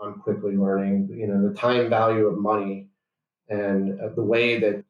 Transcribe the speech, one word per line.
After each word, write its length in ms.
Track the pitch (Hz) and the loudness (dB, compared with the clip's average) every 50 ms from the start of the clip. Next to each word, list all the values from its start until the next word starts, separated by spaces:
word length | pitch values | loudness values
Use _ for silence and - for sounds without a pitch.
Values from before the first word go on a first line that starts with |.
| 104 | -12
I'm 180 | 104 101 - | -12 -12 -8
quickly 380 | - 110 101 - - 104 98 98 | -4 -4 -4 -2 -2 -2 0 2
learning, 500 | 98 98 98 98 98 98 98 101 98 98 113 | 2 2 2 0 0 0 0 0 0 -2 -4
you 100 | 113 110 | -6 -4
know, 220 | 101 101 98 101 104 | -2 0 2 2 2
the 60 | 98 | 0
time 340 | - - 120 123 123 120 113 | 0 0 2 2 2 2 2
value 380 | 113 110 113 113 110 110 107 | 2 2 2 2 2 4 2
of 100 | 104 95 | 2 2
money 540 | 104 101 107 107 104 98 98 98 98 - - _ _ _ _ _ _ _ _ _ _ _ - | 0 0 0 0 0 -2 -4 -6 -8 -10 -16 _ _ _ _ _ _ _ _ _ _ _ -6
and, 500 | 107 101 101 98 98 98 98 95 98 - | -4 -4 -2 0 0 0 0 -2 -4 -6
uh, 120 | 113 107 - | -6 -6 -4
the 80 | - 113 | -2 0
way 360 | 101 117 117 120 120 120 113 | 2 2 2 2 2 2 2
that 240 | 107 107 101 101 - - | 0 0 0 -2 -6 -8